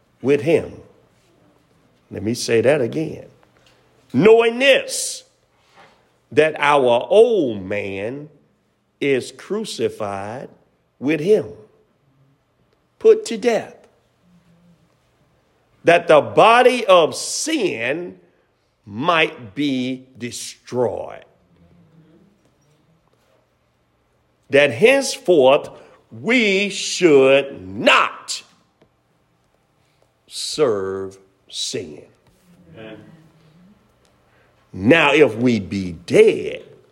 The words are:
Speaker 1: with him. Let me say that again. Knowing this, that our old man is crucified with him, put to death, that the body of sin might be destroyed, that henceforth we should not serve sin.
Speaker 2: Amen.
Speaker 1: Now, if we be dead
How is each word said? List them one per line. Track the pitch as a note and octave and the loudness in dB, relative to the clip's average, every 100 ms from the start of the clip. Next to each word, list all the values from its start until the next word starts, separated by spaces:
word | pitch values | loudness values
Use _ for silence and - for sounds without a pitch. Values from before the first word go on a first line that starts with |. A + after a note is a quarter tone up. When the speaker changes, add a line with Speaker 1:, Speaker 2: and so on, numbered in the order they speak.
| _ _ | _ _
Speaker 1:
with | C3 C#3+ | -2 0
him. | D3 C#3 - - - _ _ _ _ _ _ _ _ _ _ _ _ | 0 -2 -2 -14 -20 _ _ _ _ _ _ _ _ _ _ _ _
Let | F#2+ | -10
me | G2+ | -8
say | A#2+ - A#2 | -6 -2 0
that | A2+ D3+ | 2 0
again. | A2+ D#3 D#3+ - - _ _ _ _ _ _ _ _ | -2 -6 -10 -12 -20 _ _ _ _ _ _ _ _
Knowing | B2 G3+ A3+ A#3 A#3+ | 2 6 6 4 2
this, | C#4 A#3 - - - - - _ _ _ _ _ - _ _ _ _ | 2 2 0 -8 -10 -12 -18 _ _ _ _ _ -20 _ _ _ _
that | A2+ D#3 - | 0 0 0
our | D3 D3 B2 A#2+ - | 0 2 2 0 2
old | G3+ A#3+ G#3+ C3+ G2+ | 4 4 2 -2 -4
man | F#2+ G#2 G#2 F#2+ G#2+ C#3+ D3+ _ _ _ _ _ _ - | -8 -8 -8 -8 -8 -10 -16 _ _ _ _ _ _ -6
is | C#3+ B2+ C3 | -2 -2 -4
crucified | - - G#3 A3 - A2 - G#2 G2 G2+ B2+ - _ _ _ _ - | -14 -10 -8 -8 -6 -6 -6 -8 -8 -10 -12 -16 _ _ _ _ -10
with | B2+ D#3+ | -6 -2
him, | E3+ G#3+ G#3+ - - _ _ _ _ _ _ _ _ _ _ _ _ _ | 0 0 0 -12 -20 _ _ _ _ _ _ _ _ _ _ _ _ _
put | A3 A3 - | 4 4 0
to | A3+ | -6
death, | A#3+ G3+ - - _ _ _ _ _ _ _ _ _ _ _ _ _ _ _ _ _ _ _ _ | -2 -2 -4 -16 _ _ _ _ _ _ _ _ _ _ _ _ _ _ _ _ _ _ _ _
that | C#3+ E3+ F3 | 0 2 4
the | D3+ | 4
body | A#2 G#2+ G3+ A#3 B3+ B3+ F#3+ | 4 4 6 6 4 2 2
of | F3+ D3 | 4 4
sin | A#2+ - - D4+ D#4+ F3+ A2+ A#2+ D#3+ F3+ F#3 _ _ _ _ _ _ | -2 -10 -8 -6 -4 -4 -4 -6 -6 -10 -16 _ _ _ _ _ _
might | G#2 G#2 F3 E3 D#3+ D3 A2+ | -18 -6 -2 0 0 -6 -14
be | A2 C#3+ C3 B2+ B2+ - - | -8 -4 -4 -6 -8 -14 -16
destroyed, | A#2+ - - - - B2 A2+ F2 - G#1+ - _ _ _ _ _ _ D#3+ D#3 _ _ _ _ _ C#3+ _ _ _ _ _ _ _ _ _ _ _ _ _ _ _ _ _ _ | -14 -14 -16 -18 -10 -4 -4 -4 -12 -16 -20 _ _ _ _ _ _ _ _ _ _ _ _ _ _ _ _ _ _ _ _ _ _ _ _ _ _ _ _ _ _ _ _
that | C3+ C#3+ | 2 2
henceforth | A#2 A3+ C#4 C4 - - E3 B2+ D3+ - - - _ _ | 2 2 2 -2 -4 0 4 4 4 0 -20 -20 _ _
we | A2 D#3+ B3 G#3+ F#3+ G3+ | -10 -2 0 0 0 -4
should | - - - F3 C#3 C3+ C#3 C#3 - F#2 | -6 -8 0 4 6 6 4 0 -10 -14
not | G#2 G#3+ B3+ C#3 - - - - _ _ _ _ _ _ _ _ _ _ _ _ _ _ _ _ _ _ | -4 2 2 0 -6 -14 -14 -16 _ _ _ _ _ _ _ _ _ _ _ _ _ _ _ _ _ _
serve | - - - C#3 G2+ F#2+ F#2+ F#2+ - _ _ _ | -14 -8 -2 0 0 -4 -8 -10 -14 _ _ _
sin. | - - A#2 E2 D2 - _ _ _ _ F2+ F2 A2 | -12 -10 -10 -12 -18 -20 _ _ _ _ _ _ -20
Speaker 2:
Amen. | A2 G#2+ G2+ - _ _ _ E3+ F#3 G#3+ _ _ _ _ _ _ _ _ _ | -20 -20 -20 -20 _ _ _ _ _ _ _ _ _ _ _ _ _ _ _
Speaker 1:
Now, | F#2 G#2 E3 D3 | -4 2 4 4
if | D3 C3+ A2+ | 4 2 2
we | B2 A2+ | 0 -2
be | F2+ G2 F#2 | -4 -8 -8
dead | D#2+ - F3+ G#3 D3+ C#2+ C#2 - - _ | -10 0 4 4 2 -4 -12 -16 -20 _